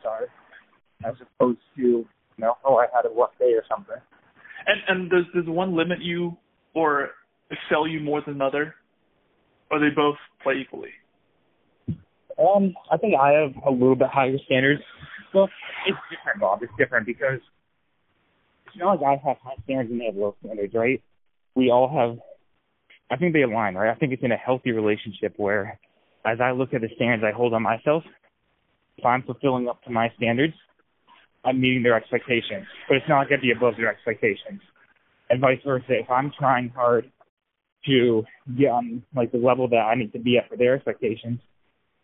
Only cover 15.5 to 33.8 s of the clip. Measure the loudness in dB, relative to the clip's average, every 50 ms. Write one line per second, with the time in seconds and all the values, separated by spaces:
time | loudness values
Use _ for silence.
15.5 | 0 -6 -18 -16 -14 -6 -4 -4 -4 -4 -8 -14 -16 -10 -6 -6 -4 -2 0 0
16.5 | 0 -2 -4 -6 -2 -2 0 0 0 -2 -2 -2 -4 -4 -2 -2 -2 -4 -8 _
17.5 | _ _ _ _ _ _ _ _ _ _ _ _ _ _ _ _ _ _ _ _
18.5 | _ _ _ -20 -10 -4 0 0 0 2 2 2 0 2 0 -4 -4 -4 -8 -14
19.5 | -16 -12 -8 -6 -4 -4 -4 -4 -6 -6 -6 -6 -4 -4 -4 -4 -6 -8 -12 -12
20.5 | -8 -8 -6 -4 -2 0 0 0 0 -2 -6 _ _ _ _ _ _ _ _ _
21.5 | _ 0 2 4 4 4 4 2 2 0 -2 -2 -2 -6 -14 -20 -20 -20 _ _
22.5 | _ _ _ _ _ _ _ _ -20 _ _ -8 -4 -2 0 0 2 2 2 2
23.5 | 0 -2 -2 -2 -2 0 0 0 0 0 -2 -4 -2 -2 -2 -2 -2 -2 -2 -2
24.5 | -4 -2 -2 -2 -2 0 0 0 0 -2 -4 -10 -8 -6 -6 -6 -4 -4 -2 -2
25.5 | 0 -2 -2 -6 -10 -16 _ _ _ _ _ _ _ _ -4 -4 -2 0 0 0
26.5 | 0 -2 -2 -4 -4 -4 -4 -6 -4 -2 0 0 0 0 0 -2 0 0 0 0
27.5 | 0 0 0 -2 -2 -2 0 0 0 0 -2 -8 -16 _ _ _ _ _ _ _
28.5 | _ _ _ _ _ _ _ _ _ -4 0 0 0 0 0 -4 -8 -4 -2 0
29.5 | 0 0 -2 -4 -6 -8 _ -6 -2 -2 -2 -2 -2 -2 -2 0 0 2 0 0
30.5 | -2 -8 _ _ _ _ _ _ _ _ _ _ _ _ _ _ _ _ -2 -2
31.5 | 0 2 2 2 2 2 2 2 2 2 0 -2 -6 -6 -2 -2 -2 -2 -2 -4
32.5 | -8 -12 -12 -16 -20 -10 -6 -6 -6 -4 -2 0 2 2 2 2 0 0 2 0
33.5 | 0 2 2 0 0 0